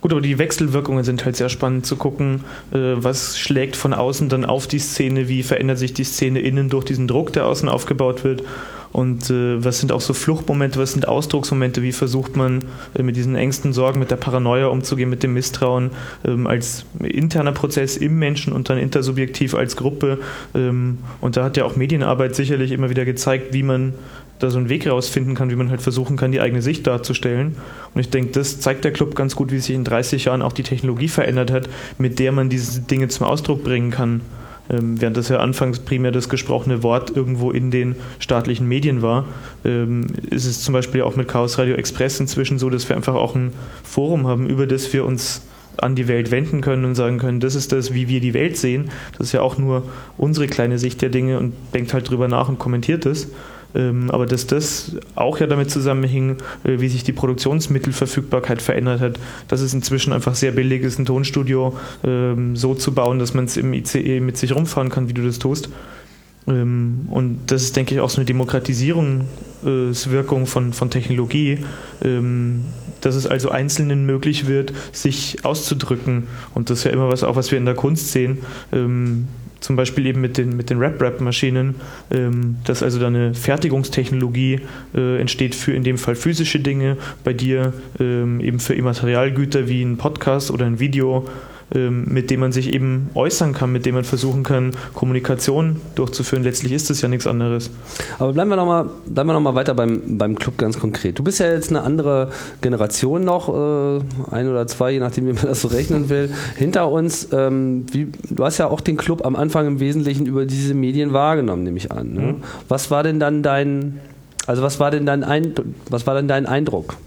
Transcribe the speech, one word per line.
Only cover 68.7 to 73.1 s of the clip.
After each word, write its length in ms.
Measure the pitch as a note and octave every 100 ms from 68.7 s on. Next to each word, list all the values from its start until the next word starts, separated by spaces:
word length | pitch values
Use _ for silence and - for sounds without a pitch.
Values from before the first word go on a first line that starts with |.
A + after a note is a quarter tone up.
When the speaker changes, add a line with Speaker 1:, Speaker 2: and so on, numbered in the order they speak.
| B2 C3+ E3+ D3 C3+ C3 - - - C#3 C3 B2+ A#2+ C3 C3 C3+ C3+ B2+
Speaker 1:
von, 260 | - B2
von 160 | A#2+ C3
Technologie, 720 | B2+ A#2 B2 A#2 C#3+ D3 C#3+ C#3+ - - -
ähm, 640 | - B2 B2 A#2+ A#2+ A#2+ A#2+ A#2+ - -
dass 120 | -